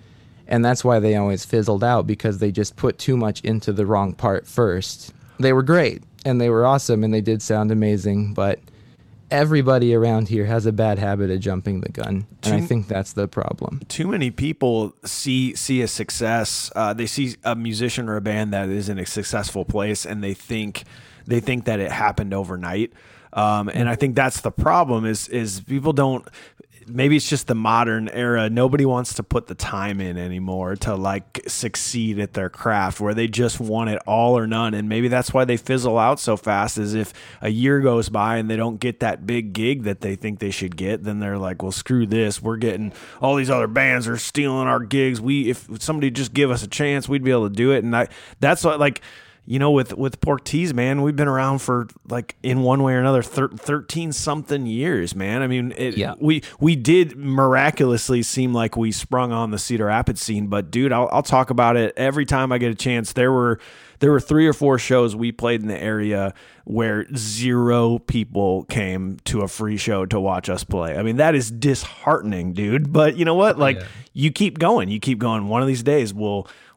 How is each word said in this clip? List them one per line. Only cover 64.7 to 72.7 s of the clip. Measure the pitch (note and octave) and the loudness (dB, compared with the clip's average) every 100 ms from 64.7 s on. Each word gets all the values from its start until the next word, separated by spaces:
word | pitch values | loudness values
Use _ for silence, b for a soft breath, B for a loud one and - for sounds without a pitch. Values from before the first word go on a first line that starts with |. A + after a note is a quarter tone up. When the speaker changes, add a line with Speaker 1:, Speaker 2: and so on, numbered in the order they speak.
| B2+ | 2
Speaker 2:
shows | - B2+ A#2 G#2+ | 4 4 4 0
we | A#2 | -4
played | A#2 A#2+ A2+ | -2 0 0
in | G#2+ | -2
the | F2+ | -4
area | G#2 G#2+ G#2 G2+ G2 - B B | -2 -2 0 0 -2 -6 B B
where | B A2 A2+ G#2+ - C3 | B -2 0 -2 -4 -6
zero | G#2+ G#2+ B2 B2 A#2+ A#2+ A#2 A#2 | -6 -2 0 2 4 4 2 0
people | - A#2+ G#2+ G2 G2 F#2 - | -2 -2 -2 0 0 0 -2
came | A#2+ F#2+ F#2 F#2+ F#2+ | -4 -2 -4 -6 -8
to | - A2 | -4 -4
a | G2 | -4
free | - G#2+ G#2 | -4 -4 -4
show | A2+ G2 F#2+ | -2 -2 0
to | G#2 | -2
watch | F#2+ F#2 - | 0 -2 -4
us | F2+ | -6
play. | - F#2+ E2 D2 | -4 -4 -4 -4
I | |
mean, | A2 A#2+ | -2 2
that | D#3+ | 2
is | C#3+ A2 | 2 -2
disheartening, | A2+ C#3 B2+ - - D3 D#3 G#3 F#2 F2+ | -2 0 0 -4 -4 0 0 0 -2 -2
dude. | F2+ G#2 | -2 0